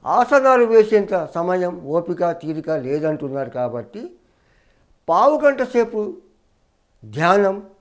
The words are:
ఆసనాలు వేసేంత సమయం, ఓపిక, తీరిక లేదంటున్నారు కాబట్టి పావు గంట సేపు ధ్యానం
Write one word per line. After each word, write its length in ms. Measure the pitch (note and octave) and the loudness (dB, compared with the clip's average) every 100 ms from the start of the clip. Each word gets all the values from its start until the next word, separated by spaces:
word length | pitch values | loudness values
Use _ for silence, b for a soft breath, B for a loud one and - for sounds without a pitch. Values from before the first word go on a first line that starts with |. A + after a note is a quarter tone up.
ఆసనాలు 600 | - F#3 B3 C#4+ C4 C4 | -2 0 2 4 4 4
వేసేంత 500 | A#3+ A3+ G#3+ G#3+ G3+ F#3+ D#3 | 6 6 6 4 2 -4 -4
సమయం, 380 | - F3+ F#3 F3+ F3 C3+ | -6 -2 -2 -2 -6 -4
ఓపిక, 420 | D#3+ F3+ E3+ F3 | -4 -2 -4 -2
తీరిక 380 | E3+ D3+ D#3+ D#3+ D#3 | -4 -8 -8 -4 -4
లేదంటున్నారు 680 | B2+ D3 D#3 D3+ C#3+ C3+ C3+ | -2 -4 -2 -4 -6 -6 -8
కాబట్టి 520 | B2 B2 A#2+ A2 G3+ E4+ F4 _ _ _ _ _ _ _ _ - | -6 -6 -6 -12 -14 -16 -18 _ _ _ _ _ _ _ _ -2
పావు 280 | E3+ B3 D4+ | 2 2 4
గంట 220 | D4 C4+ B3+ | 2 0 -2
సేపు 280 | A#3+ A3+ G#3+ G#3 - _ _ _ _ _ _ _ _ | 0 -2 -2 -8 -10 _ _ _ _ _ _ _ _
ధ్యానం 540 | A2 G#2+ E3+ G3 G3 G3 G3+ _ | -14 -2 2 4 2 0 -10 _